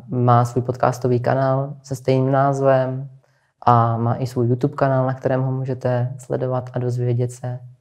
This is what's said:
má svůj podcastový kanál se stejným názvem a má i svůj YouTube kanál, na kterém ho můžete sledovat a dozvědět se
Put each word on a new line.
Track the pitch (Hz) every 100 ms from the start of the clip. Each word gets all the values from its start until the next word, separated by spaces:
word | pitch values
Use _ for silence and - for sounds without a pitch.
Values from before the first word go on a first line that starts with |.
| -
má | 123 123 120
svůj | 120 -
podcastový | 120 123 127 127 127 123
kanál | 127 127 135 135 139 143
se | - 135
stejným | - 131 131
názvem | 135 139 135 135 131 131 131 139 - _ _ _ _ -
a | 120 120 113
má | 117
i | 117 131
svůj | 131 117
YouTube | 123 143 131
kanál, | 139 131 131
na |
kterém | 131 135 131
ho | 131
můžete | 131 131 123 127 123 123 -
sledovat | - 131 131 127 123
a | 127
dozvědět | 123 123 123 120 123
se | 123 127 123 - -